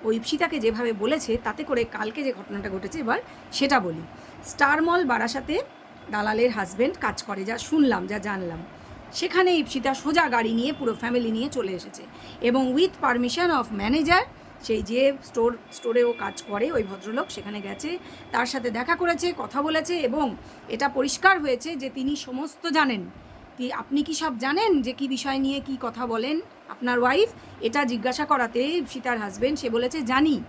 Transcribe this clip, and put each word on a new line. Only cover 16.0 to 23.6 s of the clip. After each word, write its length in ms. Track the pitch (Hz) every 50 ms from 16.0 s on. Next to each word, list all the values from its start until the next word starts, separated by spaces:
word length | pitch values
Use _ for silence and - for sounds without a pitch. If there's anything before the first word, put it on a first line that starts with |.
| 240
ও 100 | 240 233 233
কাজ 240 | 214 196 - - -
করে 280 | - 202 202 226 302
ওই 120 | 349 254 202
ভদ্রলোক, 420 | 190 196 185 - 208 220 262 339 381
সেখানে 320 | - - 190 202 208 208
গেছে, 360 | 196 196 202 202 - 302 349 349 - - - - - -
তার 140 | - 240 247
সাথে 240 | 247 - 269 233 247
দেখা 260 | 214 226 247 240 339
করেছে, 380 | 339 359 339 339 - 349 349 339 -
কথা 240 | - - - 277
বলেছে 380 | 285 311 320 320 311 311 349 349
এবং 360 | 302 240 240 302 302 247 190 - - - - - - -
এটা 200 | - 226 269 277
পরিষ্কার 500 | 269 277 254 285 - - - 381 381 359
হয়েছে 360 | 294 285 247 240 - 311 339
যে 140 | 277 262 262
তিনি 260 | - 269 254 277 294
সমস্ত 520 | 285 - - 254 262 294 311 - - - 339
জানেন। 380 | 285 320 302 262 240 196 175 175 - - - - - - - - -
তি-, 160 | -